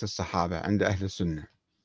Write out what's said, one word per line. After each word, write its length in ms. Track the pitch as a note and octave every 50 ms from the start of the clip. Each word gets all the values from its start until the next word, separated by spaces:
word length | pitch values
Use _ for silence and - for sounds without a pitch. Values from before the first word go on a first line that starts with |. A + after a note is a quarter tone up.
| -
الصحابة 560 | G2+ - - F#2 - - F#2 F2 F2 F2 D#2+
عند 240 | E2 G2 G#2 G2+ F#2+
أهل 220 | G2+ G#2 F#2 G2
السنة. 420 | F#2+ - - G2 E2+ D#2+ D2+ D2+ - _ _ _ _ _ _ _